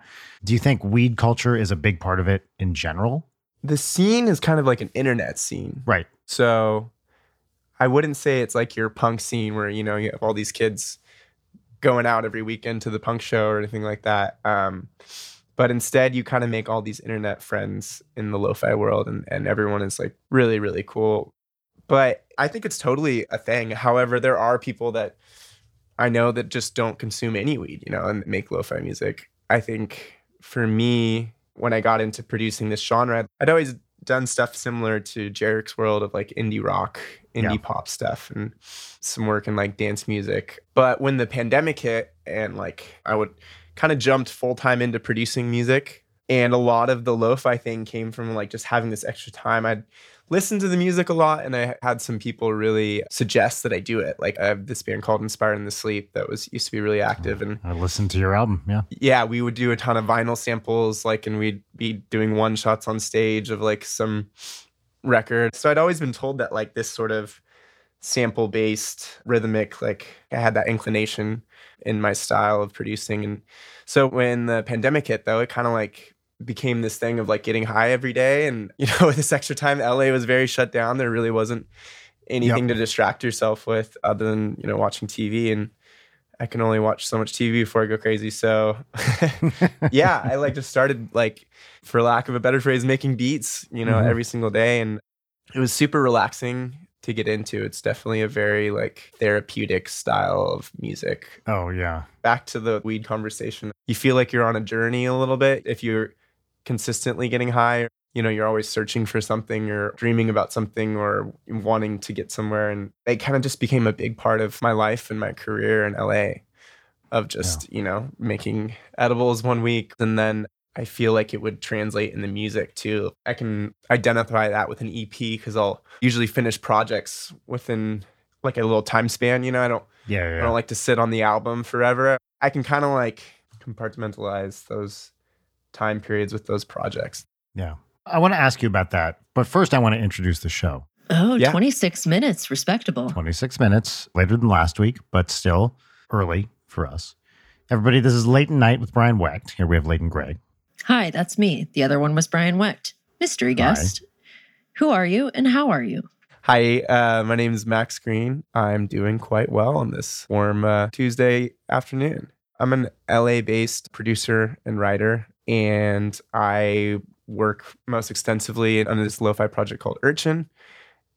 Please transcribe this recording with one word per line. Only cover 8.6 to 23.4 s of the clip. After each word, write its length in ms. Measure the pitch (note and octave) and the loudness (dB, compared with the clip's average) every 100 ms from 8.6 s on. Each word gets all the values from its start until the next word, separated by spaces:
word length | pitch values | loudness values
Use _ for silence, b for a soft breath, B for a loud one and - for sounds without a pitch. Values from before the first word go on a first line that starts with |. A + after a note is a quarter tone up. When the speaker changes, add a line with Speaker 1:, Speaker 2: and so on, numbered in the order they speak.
| A#2 - | -2 -2
Speaker 2:
your 140 | A2 | -4
punk 300 | - A#2 A#2 | 2 0 0
scene 340 | - A#2 A2 | -4 -4 -2
where, 160 | G#2+ G#2 | -2 -4
you 120 | G#2 | -2
know, 140 | G#2+ G#2 | -2 -2
you 140 | G#2+ | -4
have 120 | - | -4
all 120 | A2 | -2
these 180 | G#2+ G#2 | -2 -4
kids 460 | - A2+ G2 - - b b b b _ _ _ - | -2 -2 -2 -10 -12 b b b b _ _ _ -2
going 240 | C#3+ B2 | 2 2
out 200 | A#2+ A2+ A2+ | 2 2 0
every 160 | A2 | -6
weekend 400 | A2 A2+ A#2+ A2+ | -6 -6 -6 -6
to 80 | A2+ | -6
the 80 | G#2+ | -6
punk 220 | - A#2 | -4 -4
show 260 | - A#2 G#2+ | -2 0 2
or 100 | G#2+ | 0
anything 240 | G#2 A2 | -4 -6
like 200 | G#2+ G#2+ | -6 -4
that. 360 | G#2+ G#2 G2 - | 0 0 0 -4
Um, 440 | G#2 G2+ G2 F#2 F2+ _ B B B B _ - | -2 0 0 -4 -14 _ B B B B _ 0
but 140 | B2 | 2
instead, 440 | A#2+ - C3 C3 | 2 2 4 4
you 100 | B2+ | 0
kinda 220 | - B2+ A#2+ | -2 -2 0
make 220 | A2 A2 | -4 -4
all 140 | A2+ | -4
these 180 | G#2+ G#2 | -6 -10
internet 420 | A#2 A2 G#2 - | -8 -6 -6 -6
friends 600 | - G#2 G2+ G2+ - - _ - | -6 -4 -4 -8 -10 -16 _ -10
in 160 | G#2+ | -6
the 60 | G2+ | -2
lo-fi 360 | G2+ G2+ A2 | -2 0 0
world, 320 | A2+ G#2 G#2+ G#2+ | 2 2 0 -2
and, 160 | G#2+ - | -8 -8
and 180 | G2 G2 | -6 -2
everyone 360 | G#2 G#2 G#2 | 0 0 -2
is, 160 | G2 - | -4 -6
like, 160 | - - - | -8 -10 0
really, 280 | C3 A#2+ G#2+ | 2 4 2
really 240 | G#2 F#2+ | -2 -6
cool. 480 | - - A2 G#2+ - _ _ _ _ _ - | -6 -2 0 0 -4 _ _ _ _ _ 2
But 380 | C3+ C3 - _ - | 4 4 2 _ -4
I 100 | D3 | -4
think 160 | A3+ F#3 | -2 -8
it's 120 | - | -4
totally 460 | C3 C3+ D#3 A#2+ - | -2 0 0 -2 -2
a 80 | |
thing. 320 | A2 | -6